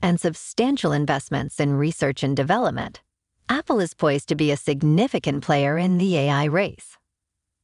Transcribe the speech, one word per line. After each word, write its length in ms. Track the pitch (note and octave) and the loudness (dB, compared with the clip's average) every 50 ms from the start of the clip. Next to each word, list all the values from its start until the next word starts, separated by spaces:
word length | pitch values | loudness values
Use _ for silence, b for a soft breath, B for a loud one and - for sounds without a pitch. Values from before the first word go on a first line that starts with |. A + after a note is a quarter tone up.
and 180 | - F3 F3 E3 | 0 0 2 2
substantial 760 | - E3+ D#3+ - - - - - A#3+ C4+ C#4+ - - E3 D3 | 0 -2 -4 -6 -10 -6 -2 0 0 0 0 0 0 0 0
investments 680 | D3 D3 C#3+ C#3+ C#3 - - - C3+ C#3+ D3 - - | 0 0 0 -2 -2 -2 -4 -4 -4 -4 -4 -4 -2
in 160 | D3 C#3+ C#3+ | 0 0 0
research 480 | C#3 D3 D#3+ - - D#3 C#3 C#3 - D3 | 0 0 -2 -2 0 -2 -2 -2 -2 -2
and 120 | C3+ C#3 | -2 0
development, 680 | C3+ C3+ - F#3+ A#3+ A#3+ D#3+ - - - - - - _ _ _ _ _ _ _ _ _ | 0 0 0 0 0 0 -2 -2 -4 -8 -10 -12 -16 _ _ _ _ _ _ _ _ _
Apple 320 | - B3 D4+ - - C#4+ G#3+ | -4 -4 -2 -2 0 0 0
is 120 | F3+ D#3+ - | 0 -2 -2
poised 340 | - E3+ D3+ C#3 C#3+ - - | -2 0 0 0 0 -2 -2
to 60 | E3 | -2
be 140 | D3 D#3 D3 | 0 2 2
a 80 | C#3+ | 0
significant 840 | - - - - C#3 D#3+ D3+ D#3 F3+ A#3+ C4+ - D#3+ - D#3+ C#3 C#3+ - | 0 -2 -4 -2 2 2 4 4 4 2 2 0 -2 -2 -2 -2 -2 0
player 340 | - D3 C#3+ C#3 C#3 D3+ | 0 0 2 2 0 0
in 220 | E3+ F3+ F#3 F3+ F3 | 0 0 2 2 2
the 180 | F#3+ G3 F3 | 2 2 2
A 120 | D3+ C#3 C#3+ | 2 2 2
I 140 | C#3+ C#3 D3 | 2 2 0
race. 520 | D3+ D3 F#3 - - - - - - - _ _ _ _ _ _ _ _ _ _ _ _ _ | 0 0 0 -2 -2 -6 -12 -20 -20 -20 _ _ _ _ _ _ _ _ _ _ _ _ _